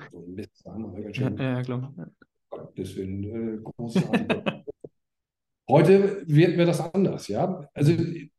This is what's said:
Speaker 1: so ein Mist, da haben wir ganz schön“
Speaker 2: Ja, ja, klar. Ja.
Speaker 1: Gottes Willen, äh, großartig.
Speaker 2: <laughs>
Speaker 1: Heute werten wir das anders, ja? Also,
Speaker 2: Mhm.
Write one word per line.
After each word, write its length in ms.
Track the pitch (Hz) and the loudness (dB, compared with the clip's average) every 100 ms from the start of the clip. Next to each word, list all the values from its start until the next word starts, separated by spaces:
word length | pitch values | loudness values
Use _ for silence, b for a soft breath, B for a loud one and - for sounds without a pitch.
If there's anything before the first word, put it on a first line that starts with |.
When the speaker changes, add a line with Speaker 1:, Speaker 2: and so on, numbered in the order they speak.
| - | -18
Speaker 1:
so 160 | - 87 | -18 -14
ein 80 | |
Mist, 260 | 92 101 _ | -12 -14 _
da 80 | - | -16
haben 200 | 98 110 | -12 -10
wir 120 | 92 | -10
ganz 120 | 107 101 | -10 -4
schön“ 200 | 127 131 | -2 -2
Speaker 2:
Ja, 60 | |
ja, 180 | 135 123 | -4 -4
klar. 320 | 127 123 131 180 | -4 -6 -6 -12
Ja. 100 | 160 _ _ _ _ | -16 _ _ _ _
Speaker 1:
Gottes 460 | - - - 95 95 | -16 -14 -10 -10 -8
Willen, 260 | 95 98 | -8 -6
äh, 360 | 101 113 113 110 | -8 -6 -8 -8
großartig. 640 | - - 117 190 - - - | -12 -10 -4 -2 0 -2 -2
Speaker 2:
<laughs> 1400 | - - - - - - _ _ _ _ _ _ _ - | -6 -6 -10 -12 -18 -18 _ _ _ _ _ _ _ 2
Speaker 1:
Heute 540 | 135 170 196 196 - 170 | 6 8 8 6 -2 2
werten 320 | 147 170 151 | 6 6 6
wir 80 | 170 | 2
das 140 | 156 | 2
anders, 480 | 165 190 185 - - | 0 2 2 0 -4
ja? 400 | 104 180 180 - | -2 -2 -4 -8
Also, 180 | - 147 | 0 4
Speaker 2:
Mhm. 380 | 165 165 - - | 4 0 -4 -12